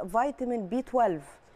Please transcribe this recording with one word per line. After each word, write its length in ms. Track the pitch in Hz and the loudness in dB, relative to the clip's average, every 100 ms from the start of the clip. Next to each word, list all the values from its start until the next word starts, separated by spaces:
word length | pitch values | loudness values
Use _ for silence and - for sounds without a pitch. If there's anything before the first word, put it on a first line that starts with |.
فيتامين 680 | 185 220 277 - 247 240 185 | -2 0 0 -2 -4 -4 -2
بي 160 | 240 | -4
تويلف، 420 | - - 226 160 143 - - | 0 2 2 2 -6 -20 -20